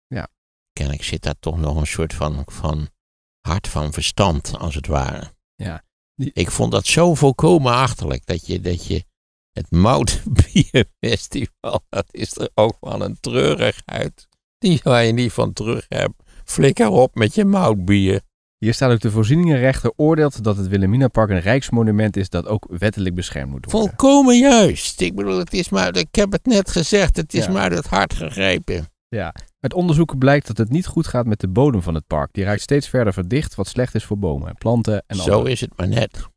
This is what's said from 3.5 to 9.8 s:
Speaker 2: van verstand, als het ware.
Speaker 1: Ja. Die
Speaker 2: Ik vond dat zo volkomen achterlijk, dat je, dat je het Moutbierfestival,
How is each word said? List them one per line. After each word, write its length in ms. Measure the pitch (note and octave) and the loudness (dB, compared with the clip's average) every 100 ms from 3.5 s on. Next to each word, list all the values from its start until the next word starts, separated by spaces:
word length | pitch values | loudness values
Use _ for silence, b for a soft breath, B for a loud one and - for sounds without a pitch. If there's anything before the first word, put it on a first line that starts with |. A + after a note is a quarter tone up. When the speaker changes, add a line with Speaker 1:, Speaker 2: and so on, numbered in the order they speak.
| G2 - | -4 -4
Speaker 2:
van 260 | D#2 D2+ | -4 -4
verstand, 640 | C#2+ - - G2 D2 - - | -4 -4 0 0 0 -4 -8
als 180 | E2 C#2 | -8 -6
het 120 | - | -4
ware. 440 | D2 C2+ C#2+ - - _ - | -2 -2 -8 -14 -20 _ -14
Speaker 1:
Ja. 260 | F#2 D#2+ - _ _ - | -12 -12 -16 _ _ -10
Die 160 | C3 | -6
Speaker 2:
Ik 180 | - A2+ | -2 -2
vond 200 | - A2+ | 0 0
dat 140 | A2 - | 0 0
zo 300 | - F3 D3+ | 2 2 4
volkomen 580 | C#3 B2+ D#3 F3 C3 | 2 4 4 4 4
achterlijk, 520 | A#2+ C3 - D#2+ B1+ - | 2 0 -2 -6 -6 -4
dat 200 | F2+ - | -6 -4
je, 120 | F#2 | -6
dat 260 | F#2 F2 - | -4 -6 -4
je 160 | F2+ - _ _ _ _ | -6 -6 _ _ _ _
het 200 | - E2 | -12 0
Moutbierfestival, 2000 | - | 4